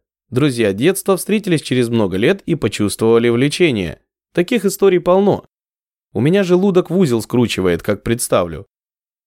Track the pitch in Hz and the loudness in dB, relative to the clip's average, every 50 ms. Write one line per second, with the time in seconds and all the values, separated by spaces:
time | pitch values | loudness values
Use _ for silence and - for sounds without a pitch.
0 | _ _ _ _ _ - 117 123 151 147 120 117 110 98 95 101 135 180 185 - | _ _ _ _ _ -4 -2 0 0 0 0 0 0 0 0 0 0 0 -2 -2
1 | - 196 190 180 - - 208 214 - 190 165 147 - - 127 127 120 117 120 113 | -2 -2 -2 -2 0 -2 -2 -2 0 0 -2 -2 -2 -2 0 0 0 0 0 0
2 | 104 90 92 95 113 160 196 196 - - 165 - - 107 - - 104 98 - - | 0 0 0 0 0 0 0 -2 -2 -6 -4 -2 -2 -4 -2 -2 -2 -2 -2 0
3 | 113 113 117 117 120 120 117 120 135 147 - - 180 156 120 101 90 76 - - | 2 2 4 4 4 2 2 2 0 0 0 0 0 0 0 -2 -4 -6 -8 -12
4 | _ _ _ _ _ _ - - 180 - 247 220 180 196 190 - 196 196 180 170 | _ _ _ _ _ _ -4 -4 -2 0 -2 -2 -2 -2 -2 2 2 2 2 2
5 | - 180 180 190 208 196 127 - - _ _ _ _ _ _ _ _ _ _ _ | 2 2 2 2 2 2 0 -2 -4 _ _ _ _ _ _ _ _ _ _ _
6 | _ _ - 104 117 156 185 202 196 175 180 180 196 202 170 180 - - 160 196 | _ _ -4 -2 0 2 2 2 2 2 2 2 2 2 2 2 0 0 2 2
7 | 185 131 117 110 - - - 123 120 104 - 98 92 90 85 82 - 107 104 - | 2 2 2 -2 -2 -2 0 0 0 0 0 0 0 0 0 0 -2 -4 -4 -4
8 | - 113 117 127 - - 135 104 90 85 78 71 - _ _ _ _ _ _ _ | -2 -4 -4 -4 -2 -2 0 0 0 -2 -6 -12 -14 _ _ _ _ _ _ _
9 | _ _ _ _ _ | _ _ _ _ _